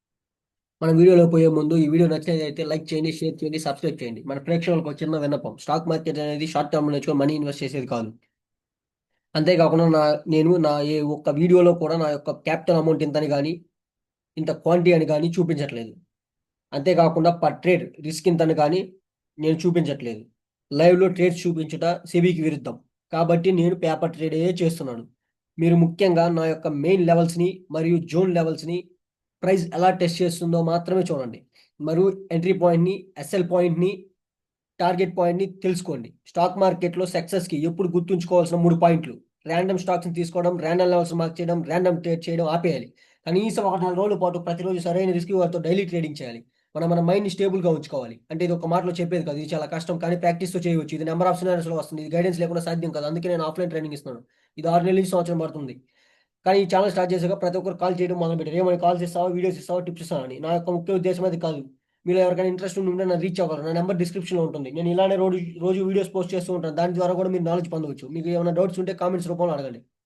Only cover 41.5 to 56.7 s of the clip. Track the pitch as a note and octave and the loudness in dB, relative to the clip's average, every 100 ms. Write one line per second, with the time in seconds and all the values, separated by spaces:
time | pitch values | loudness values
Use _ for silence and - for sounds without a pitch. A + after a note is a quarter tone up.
41.5 | E3+ D#3+ E3 F3+ E3+ F3 E3 E3+ E3+ D#3+ | -2 -2 0 2 0 -2 -4 -2 -2 -2
42.5 | E3 F3 C3+ A#2 _ _ _ - F3 A3 | 0 0 -2 -8 _ _ _ -2 0 0
43.5 | A3+ G3+ F#3 F#3 F3+ G#3 F#3+ F3+ F3 E3+ | 0 -2 0 -2 0 0 0 0 -2 -6
44.5 | E3+ F#3 F3+ E3+ F3 F#3+ F3 E3+ F#3+ E3+ | -4 -4 -4 -2 0 0 -2 -2 0 0
45.5 | F3 D#3 F#3 F3+ E3+ D#3+ D3 B2+ A#2 - | 0 -2 -2 0 -4 -4 -8 -12 -14 -18
46.5 | _ _ D#3 E3+ E3+ E3+ G3 G3+ F#3 G3 | _ _ -6 0 2 2 2 0 -2 -2
47.5 | F#3+ F3 D#3 - C#3+ A#2+ A#2 _ D#3+ F3 | 0 0 0 -2 -10 -10 -16 _ -4 -2
48.5 | E3+ E3 E3+ F3+ F3 E3+ F3 E3 D3 D3+ | -2 0 -2 -2 -4 -2 -2 -4 -6 -6
49.5 | D#3+ D3+ D#3+ E3 E3+ E3+ F3 F3 E3+ F#3 | -6 -6 -8 -6 -4 -2 0 0 0 -4
50.5 | F3+ E3+ E3 D3+ D#3 D#3 E3 F3+ E3+ F#3 | -4 0 -2 -2 -6 -4 0 0 0 0
51.5 | F3 E3 E3 D3 D#3 D#3 E3 F3+ E3+ E3+ | -2 -2 -6 -6 -10 -4 0 0 0 -2
52.5 | E3+ E3+ E3+ E3 D3+ D3 E3 F3 E3+ D#3 | -2 -4 -4 -4 -4 -4 -4 -2 -2 -2
53.5 | D#3+ F3 D#3 D#3 D3 C#3 A#2+ - _ _ | -4 -4 -4 -8 -10 -12 -16 -18 _ _
54.5 | - E3 E3+ F3 F#3+ F#3+ F3+ E3+ E3 D#3+ | -6 2 2 4 2 2 0 0 -2 -4
55.5 | D#3 C3+ B2 _ _ _ _ _ _ F#3 | -6 -10 -12 _ _ _ _ _ _ 2
56.5 | G3 G3 | 2 4